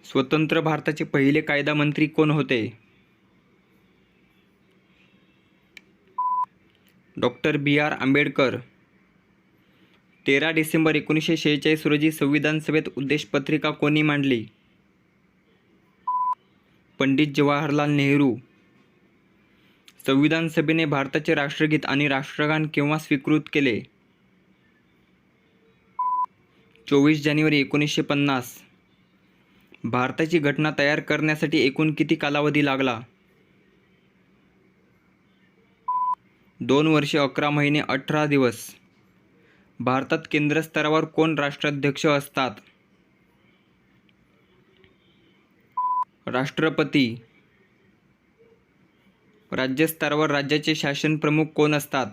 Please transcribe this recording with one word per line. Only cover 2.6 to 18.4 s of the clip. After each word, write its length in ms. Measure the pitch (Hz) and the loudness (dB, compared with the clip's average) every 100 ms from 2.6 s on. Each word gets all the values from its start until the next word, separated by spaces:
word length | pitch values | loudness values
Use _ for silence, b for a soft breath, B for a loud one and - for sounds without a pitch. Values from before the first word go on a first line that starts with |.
| 104 - _ _ _ _ _ _ _ _ _ _ _ _ _ _ _ _ _ _ _ _ _ _ _ _ _ _ _ _ _ - _ _ _ 988 988 988 1017 _ _ _ _ _ _ - | -2 -8 _ _ _ _ _ _ _ _ _ _ _ _ _ _ _ _ _ _ _ _ _ _ _ _ _ _ _ _ _ -20 _ _ _ -4 -2 0 -2 _ _ _ _ _ _ -4
डॉक्टर 400 | 123 120 156 151 | -4 0 -2 0
बी 200 | 143 143 | 2 2
आर 140 | 151 | 2
आंबेडकर. 640 | 151 131 139 143 135 131 113 - _ _ _ _ _ _ _ _ _ _ b b b _ _ - | 0 2 2 2 2 0 0 -10 _ _ _ _ _ _ _ _ _ _ b b b _ _ 0
तेरा 240 | 139 156 | 2 2
डिसेंबर 440 | 160 156 170 160 151 | -2 0 2 2 0
एकोणीसशे 420 | - 156 156 160 | 0 -2 0 0
शेहेचाळीस 480 | 156 147 156 156 156 | 0 0 2 0 2
रोजी 260 | 147 156 | 2 0
संविधान 480 | 156 143 147 151 156 | 0 0 0 0 -2
सभेत 220 | 156 156 - - | 0 -2 -2 -8
उद्देशपत्रिका 720 | 135 147 - 143 139 151 156 | -4 -4 -2 -4 -2 -2 -2
कोणी 320 | 151 147 151 | -2 0 2
मांडली? 440 | 151 143 139 120 107 _ _ _ _ _ _ _ _ _ _ _ _ _ _ _ - 988 988 988 _ _ _ _ _ _ | 2 0 0 0 -4 _ _ _ _ _ _ _ _ _ _ _ _ _ _ _ -6 -2 -2 -4 _ _ _ _ _ _
पंडित 280 | 135 135 151 139 | 0 2 0 2
जवाहरलाल 560 | 143 143 151 147 147 | 0 0 0 0 2
नेहरू. 440 | 147 139 143 139 113 | 2 2 4 2 0